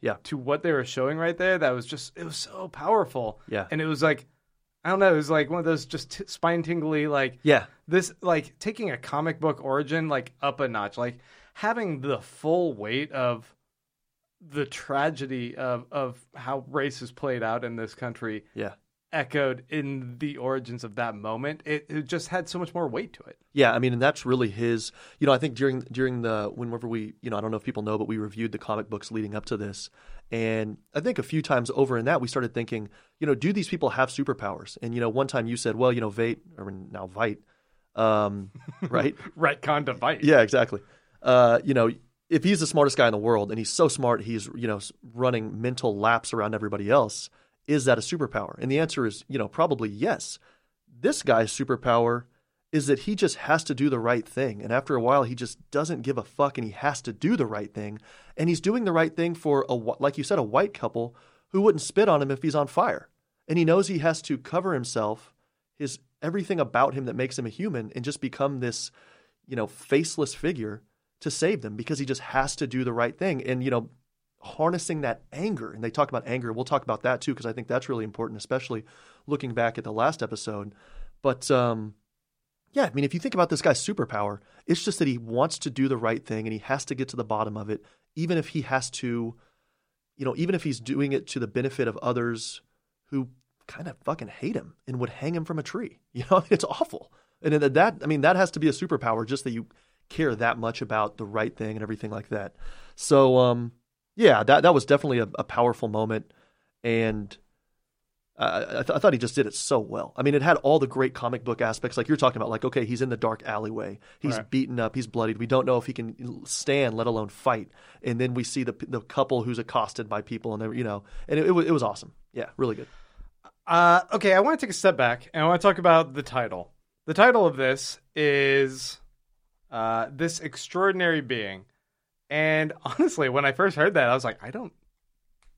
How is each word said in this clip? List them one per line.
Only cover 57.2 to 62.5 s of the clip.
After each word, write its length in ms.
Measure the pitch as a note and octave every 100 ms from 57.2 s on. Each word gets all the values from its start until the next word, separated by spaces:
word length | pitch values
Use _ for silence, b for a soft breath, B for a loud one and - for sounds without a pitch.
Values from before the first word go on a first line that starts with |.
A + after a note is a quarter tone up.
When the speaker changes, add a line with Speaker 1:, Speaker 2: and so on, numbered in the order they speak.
| E3 A3+
Speaker 1:
the 80 | A#2
right 280 | G#2+ G2+
thing. 240 | G#2+ G#2 G#2+ b b b -
And 140 | D#3+
he's 100 | E3
doing 240 | F#3 A#3+
the 80 | G#3
right 240 | E3 D#3+ E3
thing 180 | E3+ E3
for, 300 | D#3 C#3 C3
a 80 | B2
wh-, 220 | A2 -
like 160 | C#3 C#3
you 60 | C3
said, 120 | G3
a 60 |
white 300 | A2 B2+ G3+
couple 420 | - A#2 - A#2+ b b b b
who 100 | F#3+
wouldn't 200 | G#3+ D#3
spit 280 | - - G#3
on 120 | D3+
him 80 | C#3
if 120 | C3+
he's 140 | D#3